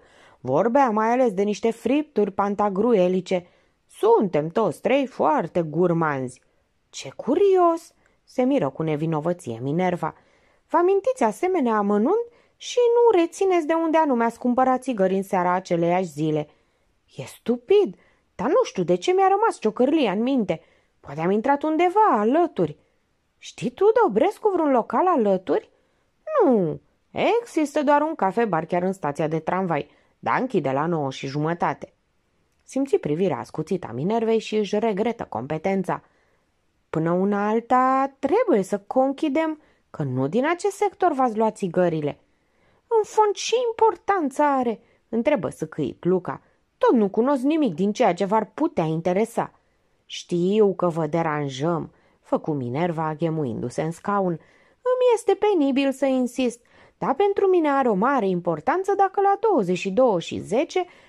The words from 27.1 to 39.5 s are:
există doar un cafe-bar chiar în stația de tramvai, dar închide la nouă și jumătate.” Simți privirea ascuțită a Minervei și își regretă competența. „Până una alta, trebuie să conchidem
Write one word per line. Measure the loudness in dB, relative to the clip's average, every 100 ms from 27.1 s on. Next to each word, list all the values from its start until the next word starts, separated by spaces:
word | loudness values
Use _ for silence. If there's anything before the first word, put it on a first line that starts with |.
| -2 0 0
există | -2 -2 -2 0
doar | 2 2
un | 0
cafe-bar | -2 -2 0 -2 -2
chiar | -2 -2
în | -2
stația | -4 -6 -4 -2
de | -2
tramvai, | -4 -4 -2 -4 -6 _ _ _
dar | -2 -2
închide | 0 -2 0
la | -2 -2
nouă | -2 -4
și | -6 -8
jumătate.” | -4 -2 -2 -2 -4 -12 _ _ _ _ _ _ _
Simți | -8 -4 0 -2
privirea | 0 -2 0 -2
ascuțită | -6 -10 -6 -6 -6
a |
Minervei | -6 -2 -2 0 -2
și | -2 -4
își | -2 -2
regretă | -2 -2 -4 -4 -8
competența. | -8 -6 -4 -2 -2 -2 -6 -10 _ _ _ _ _ _ _ _
„Până | -4 0
una | 0 0 0 0
alta, | -2 2 2 4 2 -2 -4
trebuie | 0 0 2 2
să | 0 -6
conchidem | -2 0 0 0 -2 0 -2